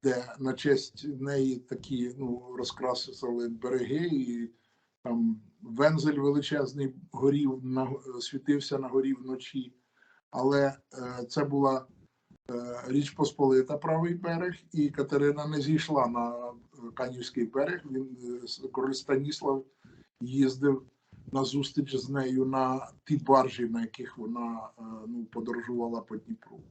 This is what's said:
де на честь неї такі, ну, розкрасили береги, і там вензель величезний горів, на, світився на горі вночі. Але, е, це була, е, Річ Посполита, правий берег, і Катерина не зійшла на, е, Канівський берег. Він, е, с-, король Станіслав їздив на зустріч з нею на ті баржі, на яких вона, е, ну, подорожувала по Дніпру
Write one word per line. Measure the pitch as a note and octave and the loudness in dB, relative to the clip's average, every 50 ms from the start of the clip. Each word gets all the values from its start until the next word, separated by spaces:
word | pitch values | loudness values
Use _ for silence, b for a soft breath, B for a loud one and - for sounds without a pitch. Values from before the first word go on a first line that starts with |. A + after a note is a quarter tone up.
| - | 2
де | C3+ B2+ B2 B2 B2 - C#3 | 2 0 0 -2 -8 -10 -6
на | C3+ C3 B2+ | -4 -4 -4
честь | - - D3 C#3 C3 - - _ - - D3 C#3+ B2+ | 0 2 2 2 2 2 -6 _ -12 -10 -8 -8 -6
неї | C3+ C#3 C#3 C#3 C3+ C3 B2+ A#2+ | -4 -2 0 2 2 2 0 -2
такі, | B2 - B2+ A2+ - - C#3 A#2+ A#2+ B2 B2+ | -6 -10 -10 -10 -6 -6 -4 -2 -2 -4 -4
ну, | C3+ C#3 B2 B2 A#2+ - - - | -6 -6 -6 -6 -6 -8 -12 -8
розкрасили | - A#2+ A#2+ - - C3 B2+ B2 B2 - C3+ C3 - - A#2+ A#2+ A#2+ A#2+ A#2 | -8 -8 -8 -6 -4 -2 -2 -2 -2 -6 -10 -12 -8 -6 -4 -4 -2 -4 -4
береги, | A#2 A2+ - B2 B2+ C3 B2 G#2+ C3+ D3+ E3+ F3 | -6 -6 -4 -2 -2 -2 -2 -2 -2 -2 0 0
і | D#3 C3+ B2+ A#2+ A#2+ A#2+ A#2 A#2 - _ _ _ _ _ _ _ _ _ _ | 0 0 0 -2 -4 -4 -6 -8 -10 _ _ _ _ _ _ _ _ _ _
там | B2+ A#2 A#2 A#2 A2+ A2 G#2+ - - _ _ | -2 0 2 2 2 2 0 -8 -20 _ _
вензель | - B2 A2+ A#2 C#3+ D#3 D#3+ D3+ C3+ D3+ D3 C#3+ | -14 -10 0 6 6 6 6 6 2 2 2 4
величезний | C#3 C#3+ C#3+ D3 C#3+ - D#3+ D3 C3+ B2+ C3 C#3+ C#3 C3+ C3 - - - | 2 4 4 2 0 0 0 0 0 -2 -2 -2 -4 -4 -4 -8 -18 -14
горів, | - - B2+ C#3 C#3+ C#3+ D3 C3+ C3 C3 C3 | -6 2 4 4 4 6 2 2 0 -2 -4
на, | B2+ B2+ B2+ C3 B2 - - - C3 B2 A#2+ | -4 -2 -2 -2 -2 -4 -8 -8 -10 -10 -8
світився | A#2 - - C3 - - C#3+ C#3+ C#3 - C#3+ C3+ | -8 -8 -8 -6 0 0 0 0 0 -2 -4 -4
на | C3+ | -4
горі | B2+ B2 C3+ C3 C3+ C3+ | 0 0 2 2 2 0
вночі. | B2 B2+ C3 C3 B2+ - - - C3+ B2+ B2 _ _ b b b b b b b b b _ | -2 -4 -8 -8 -8 -8 -8 -8 -8 -8 -8 _ _ b b b b b b b b b _
Але, | - A#2+ B2+ C3+ C#3+ C#3+ C#3 C#3 C3+ - _ _ - | -4 2 2 4 6 6 4 4 2 -4 _ _ -12
е, | - B2 B2 B2 B2 B2 | -10 -8 -8 -6 -8 -8
це | - - D#3 C#3+ | -4 0 0 0
була, | C#3 C#3 C#3 C#3 C3+ C3+ C3 - _ - _ - _ _ _ _ _ - - _ - | 2 4 4 4 4 4 2 -2 _ -20 _ -20 _ _ _ _ _ -20 -20 _ -8
е, | B2 A#2+ A#2+ B2 A#2+ A#2+ B2 | -8 -8 -6 -8 -10 -10 -6
Річ | B2+ C3 C#3+ C#3+ C#3 | 0 2 2 2 2
Посполита, | - - C#3 C3+ - - C#3+ C3+ C3 C3 C3 - D3+ | 2 0 0 0 4 4 6 8 8 6 6 4 -2
правий | - - E3 D#3+ D#3+ E3+ E3+ E3+ | -4 0 0 2 2 2 0 0
берег, | F3 - E3+ E3+ E3 F3+ F3+ F3 - _ _ | -2 -2 -2 -2 0 -2 -2 -4 -8 _ _
і | - D#3+ D3 C#3+ | 0 2 2 2
Катерина | D3 - C#3 C#3 D3 C#3 C#3+ D3 C#3+ D3 D3 | 2 0 -2 0 2 4 4 4 2 2 -2
не | D3+ D#3 D3+ | -2 -2 0
зійшла | C#3 D3 D#3+ D3+ - - D#3 C#3 B2+ | 2 4 2 2 2 2 2 4 4
на, | A#2+ A#2 A#2+ A#2 A#2+ A#2+ A#2+ A#2+ A#2+ | 4 2 0 -2 -2 -4 -6 -8 -10
е, | B2 A#2+ - _ _ - A#2 A#2 A2 | -12 -14 -20 _ _ -14 -14 -14 -8
Канівський | - B2+ B2 B2 B2 A#2+ - - C3 A#2+ | -6 -6 -6 -6 -8 -10 -6 -2 -2 -2
берег. | A2 A2+ C3+ C#3+ E3 F3+ F3 D#3+ D3 | 0 0 0 0 0 -2 -6 -6 -6
Він, | C3 C3 C3+ C3 B2+ B2 B2 | -6 -6 -6 -6 -10 -12 -8
е, | A#2+ B2 A#2+ A#2+ | -8 -8 -8 -8
с-, | A2+ - - C3+ | -10 -12 -8 -10
король | C3 - C3 C3 C3+ C3 | -6 -4 -2 0 0 -2
Станіслав | C3 - - C#3 C3+ C#3+ D3 D3 - - C#3+ C3+ C3+ C3+ _ b b b b b b b b b _ | -2 -2 0 0 0 0 -2 -4 -2 0 0 0 0 -2 _ b b b b b b b b b _
їздив | A#2+ B2 C3 C3+ C#3 C3 C3 C3 C#3 C#3+ C3+ C3 C3 - _ _ _ _ - - - - | -8 -4 2 4 4 4 4 2 2 2 2 2 -2 -10 _ _ _ _ -20 -20 -14 -4
на | - C3+ C3 | -2 -2 0
зустріч | - C3 C#3+ C#3 - - D3+ C#3 C3+ C3+ | 0 0 -2 -2 0 0 -2 -2 0 -2
з | B2+ B2+ B2+ | -4 -4 -2
нею | C#3 C#3 C3+ B2+ B2+ C3 C3 | -2 -2 0 0 2 2 2
на | C3 C3+ C3+ C3 B2+ C3 C3 - - - - _ | 2 2 2 2 2 0 -2 -4 -10 -16 -20 _
ті | - D3+ | -2 -2
баржі, | C#3 - - C3+ C3 C3 C3 B2 B2 A#2+ | 0 6 8 8 8 8 6 0 -2 -2
на | A2+ A2+ A#2 | -2 0 -2
яких | A#2 A2+ - - B2 A#2 - | -4 -4 -6 -10 -12 -12 -10
вона, | C3 A2+ A2 A#2 A#2+ A#2+ A#2 A#2 A2+ A2 G#2+ _ - | -10 -8 -6 -6 -6 -6 -6 -8 -8 -10 -14 _ -16
е, | A2+ A2 A2 A2 G#2+ | -14 -14 -14 -12 -10
ну, | A2+ A#2+ A#2+ A2+ | -10 -8 -8 -10
подорожувала | G#2+ - A#2 G#2+ A#2 A#2 A#2+ A#2 A#2+ B2 A#2+ A#2 A#2 A#2 A2+ | -8 -8 -8 -6 -4 -6 -6 -4 -4 -2 -2 -2 -2 -4 -6
по | - - A2+ | -6 -8 -10
Дніпру | G#2 - - A2+ - - - - D#2+ C#2+ C#2+ | -10 -8 -10 -12 -12 -12 -20 -20 -20 -20 -20